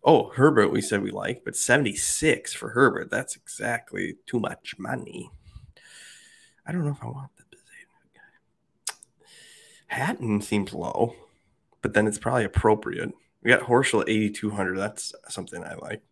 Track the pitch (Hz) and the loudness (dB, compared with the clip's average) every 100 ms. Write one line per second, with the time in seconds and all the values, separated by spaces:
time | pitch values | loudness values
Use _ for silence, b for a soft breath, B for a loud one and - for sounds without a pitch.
0 | - 151 - - 143 131 104 113 104 104 | 8 6 4 4 6 6 4 2 0 -2
1 | 98 98 98 120 - - - 127 127 101 | -2 -6 -6 -6 -8 -6 2 4 2 -2
2 | - - 156 - - - 113 113 131 - | -4 0 2 2 -2 -10 -4 2 2 2
3 | - 117 - - - - 110 117 - 98 | -4 -6 -6 -12 -14 -8 -4 -6 -8 -8
4 | 92 - - 120 107 - - - 95 131 | -8 -8 -6 -4 -4 -8 -16 -12 -8 -8
5 | - - - - - - - - B B | -8 -14 -14 -18 -20 -20 -20 -20 B B
6 | B B B B B B - 175 147 143 | B B B B B B -8 -4 -4 -4
7 | 117 139 135 _ _ - _ - - _ | -10 -12 -14 _ _ -20 _ -20 -20 _
8 | _ _ _ _ _ _ _ _ - - | _ _ _ _ _ _ _ _ -12 -12
9 | _ _ B B B B B B B 110 | _ _ B B B B B B B -4
10 | 143 - 113 104 - 104 95 - - - | -2 -2 0 -2 0 -2 -2 -6 -6 -2
11 | 117 b b b b _ _ _ - - | -2 b b b b _ _ _ 0 2
12 | 107 104 120 127 101 - 110 107 - 85 | 2 0 0 0 0 2 4 4 0 -6
13 | - - _ _ 117 123 - 123 135 110 | -8 -10 _ _ 4 4 6 4 4 2
14 | - 107 107 107 107 101 95 92 104 - | 2 2 0 -2 -4 -2 -2 -2 -4 -6
15 | - - - - 90 87 80 78 73 110 | -12 -12 -14 -12 -10 -12 -12 -12 -12 -12
16 | _ | _